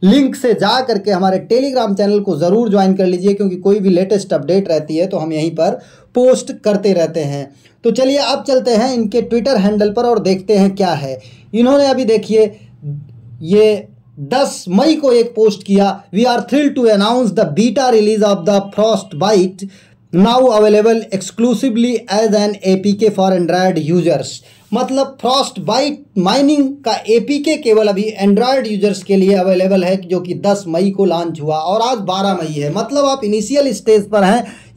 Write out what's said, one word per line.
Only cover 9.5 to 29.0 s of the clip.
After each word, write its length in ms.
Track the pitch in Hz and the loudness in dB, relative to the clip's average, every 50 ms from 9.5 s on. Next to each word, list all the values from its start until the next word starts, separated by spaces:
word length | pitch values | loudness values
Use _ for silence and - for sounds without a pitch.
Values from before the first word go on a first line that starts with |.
| 262 208 | 0 0
हैंडल 320 | 190 208 214 208 208 208 | 0 0 0 0 0 -2
पर 140 | 202 240 240 | 0 -2 0
और 140 | 240 233 214 | 0 0 0
देखते 360 | 160 185 190 190 - - 214 196 | 0 0 -2 -2 -2 0 2 2
हैं 180 | 196 196 190 | 2 2 0
क्या 160 | - 190 180 160 | 0 -2 -2 -2
है। 260 | 139 139 135 131 127 - - - - - - - | -4 -6 -8 -10 -12 -14 -18 -20 -20 -14 -6 -2
इन्होंने 340 | 220 240 254 277 285 285 269 | 0 2 2 4 4 2 2
अभी 180 | 254 247 254 | 0 0 0
देखिए 460 | 208 226 208 214 - 214 220 220 202 208 - - - - - - 147 147 147 - - - - - - - - 160 | 0 0 0 0 0 2 2 2 0 -2 -6 -20 -20 -20 -16 -14 -12 -12 -12 -14 -18 -20 -20 -20 -20 -18 -12 -4
ये 440 | 160 190 208 214 214 208 190 - - - _ _ _ _ - | 0 2 4 4 4 2 0 -4 -12 -20 _ _ _ _ -14
दस 440 | 139 139 - 269 277 - - - - 180 | -8 -4 -2 0 0 -2 -4 -6 -6 -2
मई 260 | 175 220 277 320 311 | 0 2 2 2 2
को 160 | - 285 262 | 0 2 2
एक 220 | 240 233 226 233 - | 2 2 2 0 0
पोस्ट 280 | 220 220 214 196 - - | 0 0 0 0 -2 -2
किया, 240 | - 196 196 196 196 190 - - _ - | 0 2 2 2 2 0 -4 -10 _ -2
"We 100 | 196 240 247 | 0 0 0
are 140 | 240 233 - | 0 -2 -2
thrilled 320 | - 240 285 294 285 277 | -2 0 0 0 0 0
to 80 | 269 240 226 | 2 2 2
announce 420 | 214 196 202 220 240 254 254 196 170 | 2 2 2 0 0 0 0 0 0
the 120 | 220 202 156 143 | 0 -2 0 0
beta 320 | 170 226 247 202 285 262 254 | 0 0 0 0 0 0 2
release 340 | 233 220 208 208 220 208 214 | 2 2 2 2 2 2 2
of 180 | 208 202 190 165 | 0 0 0 0
the 140 | 208 202 196 196 - - | 0 0 0 0 -2 -2
Frostbite 880 | 202 214 226 220 196 - - 160 143 180 208 214 190 185 185 - - 196 196 - - _ _ _ _ _ _ - | 0 0 0 0 -2 -4 -8 -8 -4 0 2 2 2 2 0 -2 -8 -16 -16 -16 -20 _ _ _ _ _ _ 0
now 260 | 170 202 233 240 254 262 254 | 2 2 4 4 4 4 4
available 500 | 220 214 214 214 208 214 208 233 226 226 214 - | 4 4 4 4 4 4 4 4 2 0 -2 -4
exclusively 840 | 202 190 - - - - 233 247 233 - 269 269 214 233 233 247 240 214 - - 190 | -8 -8 -8 -8 -4 0 0 0 2 0 0 -2 0 0 0 0 0 -4 -4 -4 -2
as 220 | 214 226 214 196 208 | 0 0 2 2 2
an 160 | 208 208 208 202 - | 0 0 -2 -4 -2
A 120 | 190 190 190 - | 0 0 0 0
P 100 | 202 202 | 0 0
K 140 | 202 226 214 | 2 2 0
for 200 | 202 196 190 190 | 2 2 0 0
Android 480 | 190 180 175 160 165 180 185 185 180 160 151 | 0 0 0 0 0 0 0 0 0 0 -2
users।" 440 | 143 175 180 156 170 156 131 131 - - - - - _ _ _ _ | 0 0 0 2 2 0 -2 -2 -6 -14 -18 -20 -20 _ _ _ _
मतलब 460 | 208 240 254 254 262 269 269 269 - - | -4 -2 -2 -2 -2 -2 -2 -4 -4 -4
Frostbite 800 | - 240 269 277 254 - - 196 156 180 220 254 285 294 294 - - _ - 190 | -2 0 0 0 -2 -4 -6 -8 -6 -2 -2 0 0 -2 -4 -8 -12 _ -4 -2
माइनिंग 500 | 170 190 226 269 285 285 302 285 277 262 277 - - | 0 2 2 2 2 2 2 2 0 -2 -4 -6 -4
का 100 | 226 208 - - 202 | -4 -4 -4 0 2
एपीके 480 | 226 233 196 - 285 285 - 320 302 302 | 2 2 2 0 -2 -2 -2 -2 -2 -2
केवल 300 | - 233 214 220 214 208 | 0 2 2 2 2 2
अभी 180 | 196 190 214 220 220 196 196 | 0 -2 -4 -6 -4 -2 2
Android 420 | 202 202 208 240 254 269 262 220 220 | 2 2 2 2 2 0 0 -2 -2
यूजर्स 360 | 214 196 196 208 196 - | -2 -2 -2 -2 -2 -4